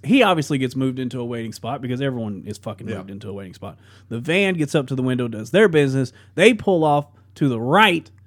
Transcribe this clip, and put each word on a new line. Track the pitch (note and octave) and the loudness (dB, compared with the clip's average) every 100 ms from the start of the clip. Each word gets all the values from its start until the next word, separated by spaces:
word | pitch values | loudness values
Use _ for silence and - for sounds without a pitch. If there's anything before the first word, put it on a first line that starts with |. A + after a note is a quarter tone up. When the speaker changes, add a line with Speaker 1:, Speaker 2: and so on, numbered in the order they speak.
| - | 2
Speaker 1:
He | C4+ | 4
obviously | A3 E3+ D3 C#3 | 4 2 0 -2
gets | C3 C3 | -2 -2
moved | C3 B2+ | -4 -2
into | B2+ B2+ | -6 -6
a | A#2+ | -8
waiting | A#2 A2+ | -8 -8
spot | G#2+ A#2 C#3 | -10 -10 -8
because | B2 B2+ | -6 -4
everyone | C#3 B2 A2 G2 - | -4 -4 -6 -8 -10
is | G#2 | -12
fucking | - G2+ A2+ | -12 -10 -10
Speaker 2:
Yeah. | G#2 | -10
Speaker 1:
moved | F#2+ | -10
into | G2 G#2 | -14 -12
a | |
waiting | G2 F#2+ - | -12 -14 -16
spot. | G2+ E2 - - - | -16 -16 -20 -20 -12
The | A#2+ | -8
van | B2 F3+ G3 F3 | -2 0 2 0
gets | D3 D#3+ | -2 -2
up | B2+ | -2
to | C3 | -2
the | |
window, | B2+ B2+ A#2+ | -2 -2 -2
does | G#2+ B2 | -6 0
their | F#3 G#3+ | 4 4
business. | D#3 C#3+ C3 B2+ - _ - | 4 2 2 -2 -6 _ 4
They | G3+ A#3+ | 4 4
pull | - F3+ D#3 | 2 2 2
off | D3 D3 _ _ - | 0 -2 _ _ -2
to | C#3+ | -2
the | A#2 | 0
right | A#2 F3+ A3 E3+ - - | 2 4 6 4 -4 -18